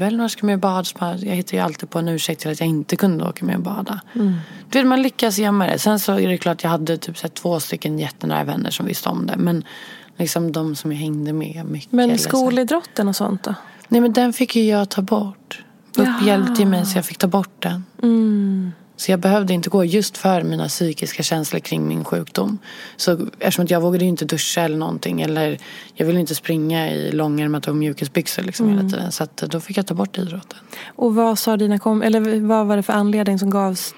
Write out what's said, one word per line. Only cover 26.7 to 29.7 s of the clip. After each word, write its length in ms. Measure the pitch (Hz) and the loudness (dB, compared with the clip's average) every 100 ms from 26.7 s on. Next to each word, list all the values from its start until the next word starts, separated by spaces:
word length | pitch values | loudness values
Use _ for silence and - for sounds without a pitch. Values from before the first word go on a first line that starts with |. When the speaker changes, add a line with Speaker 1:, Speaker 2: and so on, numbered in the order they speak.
| 165 156 | 0 0
Speaker 1:
i 200 | 151 151 | -2 -2
långärmat 560 | 151 156 147 151 151 151 | 0 0 0 0 0 -2
och 80 | 151 | 0
mjukisbyxor 680 | 151 143 147 175 - - | -2 -2 -2 -2 -2 -4
liksom 220 | 185 208 220 | -6 0 2
Speaker 2:
Mm. 120 | 202 | 2
Speaker 1:
hela 120 | 190 | 2
tiden. 220 | 196 180 | -2 -4
Så 120 | - | -4
att 140 | 156 - | -6 -6
då 220 | 156 165 | -6 -4
fick 180 | - | -4